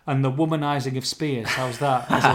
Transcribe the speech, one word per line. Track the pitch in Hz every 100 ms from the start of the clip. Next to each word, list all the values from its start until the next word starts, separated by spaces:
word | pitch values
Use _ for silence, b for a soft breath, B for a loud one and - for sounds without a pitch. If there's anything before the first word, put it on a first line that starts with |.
| -
and | 135
the | 135
womanizing | 131 160 160 143 143 135 131
of | -
Spears. | - 156 131 104
How's | - 127 117
that? | 143 131 -
As | -
a, | 131